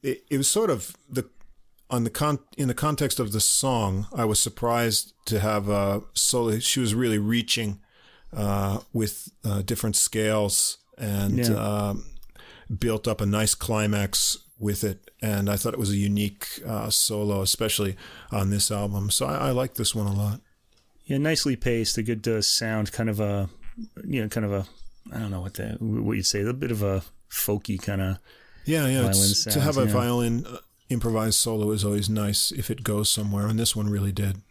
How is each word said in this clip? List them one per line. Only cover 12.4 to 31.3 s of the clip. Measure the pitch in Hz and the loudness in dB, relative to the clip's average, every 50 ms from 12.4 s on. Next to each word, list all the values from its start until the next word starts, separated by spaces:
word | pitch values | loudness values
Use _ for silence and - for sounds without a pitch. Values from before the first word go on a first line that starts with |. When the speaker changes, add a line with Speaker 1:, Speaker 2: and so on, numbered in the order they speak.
| - - - - - - 107 92 | -20 -20 -20 -20 -10 -8 -4 -2
Speaker 1:
built | - 117 110 107 - 120 | 0 0 0 0 0 -2
up | 110 - | -2 0
a | 107 | 0
nice | 101 101 107 107 104 - | 0 2 2 2 2 2
climax | - - - 113 107 107 104 104 101 101 98 - - - - - - - - _ _ | 0 0 0 0 2 2 2 2 0 0 0 0 0 0 0 -2 -4 -8 -20 _ _
with | 107 104 101 98 - | -2 -2 -2 0 -2
it. | 104 92 - _ - _ _ | -2 -2 -4 _ -20 _ _
And | - 107 104 101 101 101 | -2 0 0 2 2 2
I | 101 98 | 0 0
thought | - 117 113 | 0 -2 -2
it | - | -2
was | 110 98 | 0 0
a | 101 101 | 2 2
unique, | 101 - 202 202 208 196 196 - - - - - - | 2 2 2 2 0 -2 -4 -6 -12 -12 -12 -10 -8
uh, | - 113 107 107 110 | -6 -6 -4 -2 0
solo, | 107 - - - 110 104 104 104 101 98 | 0 0 2 0 0 0 0 0 0 0
especially | 95 95 - - 113 110 - - 104 98 95 - - - - - - - | 0 0 0 0 0 0 0 0 0 -2 -2 -6 -10 -18 -18 -20 -12 -6
on | - 101 98 98 | -2 0 0 0
this | 101 101 - - | 0 0 0 0
album. | 104 101 104 101 101 101 98 101 | 0 -2 -2 -2 -2 -2 -2 0
So | 98 - 131 | 0 0 0
I, | 135 147 151 - 139 | 0 -2 0 0 0
I | |
like | 127 123 131 123 - | 2 0 0 -2 -2
this | - 120 - - | -2 -2 -2 0
one | 117 104 101 | 0 0 0
a | 98 | 0
lot. | 101 104 101 104 - _ _ _ _ _ _ _ _ _ _ _ _ _ | 0 0 0 -2 -4 _ _ _ _ _ _ _ _ _ _ _ _ _
Speaker 2:
Yeah, | - 135 135 | -2 0 0
nicely | 147 156 160 156 - 147 131 | 2 2 2 2 2 0 0
paced, | 117 - 127 120 117 113 - - - | 0 0 0 2 2 0 0 0 -2
a | 110 | -2
good, | 113 120 110 104 120 | -2 -2 -2 0 -2
uh, | 113 110 | 0 2
sound, | 101 - - - 113 113 110 110 107 101 | 2 2 2 0 0 0 0 0 -2 -2
kind | - - 113 110 | -2 -2 -2 -2
of | 104 101 | 0 0
a, | 107 101 101 101 98 95 - - - - - - 226 - - - - | 0 0 0 0 -2 -4 -6 -8 -10 -10 -10 -10 -14 -14 -14 -14 -8
you | - - 131 | -4 -2 -2
know, | 107 107 | -2 -2
kind | - 120 107 | -2 -2 0
of | 101 101 | 0 0
a, | 98 95 - - - - - - - - - - | -2 -2 -4 -8 -12 -12 -12 -12 -16 -20 -12 -8
I | 92 | -6
don't | 113 104 | -6 -4
know | 101 92 | -4 -6
what | 90 98 - | -6 -8 -8
the, | - 107 110 110 - | -8 -8 -6 -6 -4
what | 117 110 107 117 113 107 113 | -2 -2 -2 0 0 0 0
you'd | 107 95 | 0 0
say, | - - 104 | 0 0 0
a | 101 110 123 | 0 -2 -2
bit | 131 147 123 | -2 -2 -4
of | 120 107 | -2 0
a | 104 98 95 95 - - - - - _ | 0 0 0 -2 -4 -6 -16 -20 -20 _
folky | - - - - 104 101 - - 104 92 | -4 -4 -2 0 0 -2 -2 -4 -6 -4
kinda | - - 101 98 95 92 95 95 - - - - - - - - - | -2 -4 -2 0 0 -2 -2 -4 -6 -20 -20 -20 -20 -20 -20 -12 -4
Speaker 1:
Yeah, | - 156 160 147 131 | -2 0 2 2 2
yeah, | 131 135 127 | 2 2 2
Speaker 2:
violin | 95 98 98 98 98 | 4 4 4 4 4
Speaker 1:
it's, | 101 - - | 4 2 0
to | 110 | 0
Speaker 2:
sounds, | 107 151 135 | 2 2 4
Speaker 1:
have | 151 143 135 | 4 4 4
a | 127 | 2
Speaker 2:
yeah. | 107 104 | 4 4
Speaker 1:
violin, | 123 120 120 123 120 120 117 117 120 - | 2 2 4 2 2 2 2 2 0 -2
uh, | - 120 - - _ _ _ _ _ | -6 -10 -14 -16 _ _ _ _ _
improvised | 131 120 107 117 113 110 110 110 | -2 0 0 2 2 2 2 2